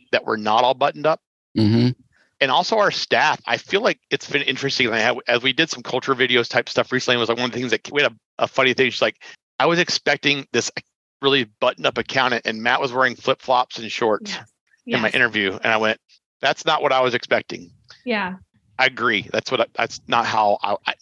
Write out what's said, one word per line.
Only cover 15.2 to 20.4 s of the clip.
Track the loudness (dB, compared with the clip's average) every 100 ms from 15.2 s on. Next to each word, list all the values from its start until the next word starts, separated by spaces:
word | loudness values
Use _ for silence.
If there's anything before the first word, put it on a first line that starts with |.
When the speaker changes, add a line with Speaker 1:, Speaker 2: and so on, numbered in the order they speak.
| 0 2 -2 -2
Speaker 1:
And | 0
I | 2
went, | 0 -2 _ _ _ _
"That's | -2 -2 -2
not | 0
what | 2
I | 2
was | 0 -2
expecting." | 0 -2 -2 -12 -14 _ -20 -14 -6
Speaker 3:
Yeah. | -6 -6 -10 _ _ _ 0
Speaker 1:
I | 0
agree. | 0 -2 -2 -2
That's | -4 -2
what | 0
I, | -2 -2
that's | -6 -6 -2
not | 0 0
how | 2